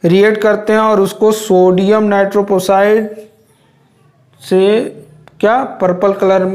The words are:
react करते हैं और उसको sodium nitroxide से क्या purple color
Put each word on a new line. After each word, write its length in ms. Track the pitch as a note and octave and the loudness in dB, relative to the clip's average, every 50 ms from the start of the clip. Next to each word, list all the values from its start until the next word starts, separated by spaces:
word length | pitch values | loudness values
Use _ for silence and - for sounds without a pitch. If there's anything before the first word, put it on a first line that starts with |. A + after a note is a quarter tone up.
| - | 2
react 380 | E3+ E3+ F#3+ G3+ G#3+ G#3+ G#3+ | 2 2 4 4 2 2 0
करते 320 | - G#3+ G#3 G#3 - - G#3+ | 0 0 0 0 -2 -2 0
हैं 60 | A3 | 0
और 220 | A3 A3 G#3+ G3 | 2 0 0 0
उसको 300 | G3 F#3+ - - A3 G#3+ G#3+ | 0 -2 -2 -2 0 0 0
sodium 680 | G#3+ - - F#3+ F3+ F3+ F#3 F#3 F3+ G3 G3 G#3+ A3 G#3+ | -2 -2 0 2 2 4 4 2 2 2 0 0 0 0
nitroxide 1040 | G#3 G3+ G3 G3 G3 G3+ G#3 G3+ G3+ G3+ F#3 F3+ - G3 F#3+ G3+ G#3 G#3+ A3+ A3 G#3+ - - - - _ _ _ _ _ _ _ _ _ _ _ _ _ _ _ _ _ _ _ _ _ _ | 0 0 0 -2 0 0 -2 -2 0 -2 -2 0 0 0 2 2 2 0 0 -2 -4 -10 -16 -20 -20 _ _ _ _ _ _ _ _ _ _ _ _ _ _ _ _ _ _ _ _ _ _
से 220 | - - F#3+ F#3 F#3+ G3+ G#3 A3 C#4+ - - - - _ - - - - _ _ | -8 -2 0 2 2 2 0 0 -2 -4 -12 -16 -20 _ -20 -20 -20 -20 _ _
क्या 240 | - G#3 A3+ B3+ C4+ - - - | 0 0 0 0 -2 -6 -6 -4
purple 320 | F#3+ F3+ F3+ F3+ G3+ G3+ G3 G3 G#3 | -2 -2 -2 0 0 -2 0 0 0
color 220 | F#3+ F#3+ F#3+ F#3 F#3 F#3+ | 0 0 0 0 -2 -4